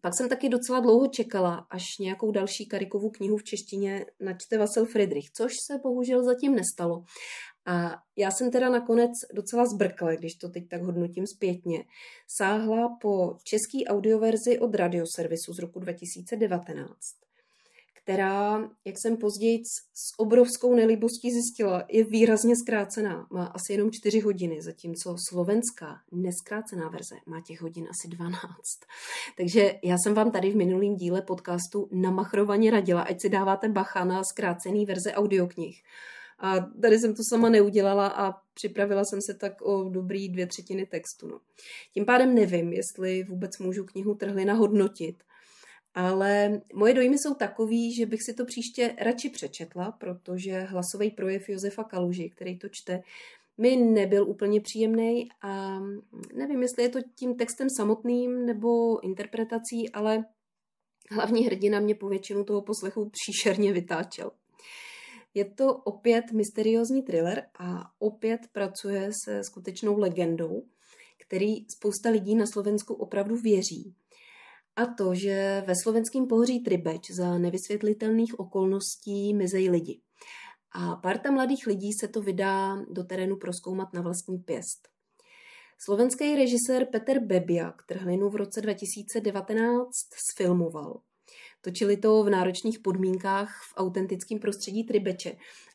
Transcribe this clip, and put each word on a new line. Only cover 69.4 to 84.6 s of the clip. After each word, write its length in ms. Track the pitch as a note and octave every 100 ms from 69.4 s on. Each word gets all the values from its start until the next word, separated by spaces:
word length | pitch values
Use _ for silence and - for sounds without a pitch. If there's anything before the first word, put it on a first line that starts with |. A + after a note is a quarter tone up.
skutečnou 540 | G3 - F3+ F3+ G#3 G#3
legendou, 640 | F#3+ F3 E3+ E3 E3 G3 - _ _ - - _ -
který 280 | F#3 G3+ G#3+ - -
spousta 340 | G#3 G3 A#3
lidí 240 | A3 F#3+
na 120 | A3 A3+
Slovensku 480 | G#3+ G3+ G#3 -
opravdu 420 | A3+ G#3 G#3 G#3 A#3
věří. 580 | A3+ G3+ F#3 E3 G3 F3+ _ _ - - - - _ -
A 100 | A#3+
to, 280 | A#3+ F#3+
že 480 | F3+ G3 G3 G3 G3 F#3+
ve 60 | F3+
slovenském 440 | A3+ A3+ A3+ C4 B3+
pohoří 340 | A3+ A#3+ B3
Tribeč 500 | A#3+ F3+ E3 D#3+ -
za 280 | F3+ F3+ F3
nevysvětlitelných 1000 | F3 F#3 - G#3 G#3 G#3+ A3 A3+ A3+ A#3
okolností 920 | F3+ G3 F#3+ G3 - - - G3+ G3+
mizej 360 | G#3 F3+ F#3+ F#3
lidi. 300 | F3 D#3+ - _ _ - - - - _
A 240 | F3+ F3 F3
parta 340 | F3+ G#3 C#4+
mladých 360 | C#4 B3+ C4 A#3
lidí 260 | G3 G3+ G#3
se 80 | G#3
to 140 | A3
vydá 600 | G3 F3+ G3 G3 F#3+ G3 -
do 140 | F3+
terénu 320 | F3+ F#3 F#3 G3
prozkoumat 560 | F3+ F3 - F#3 F#3
na 100 | F3
vlastní 360 | F3 F3 - F#3
pěst. 500 | F3+ D3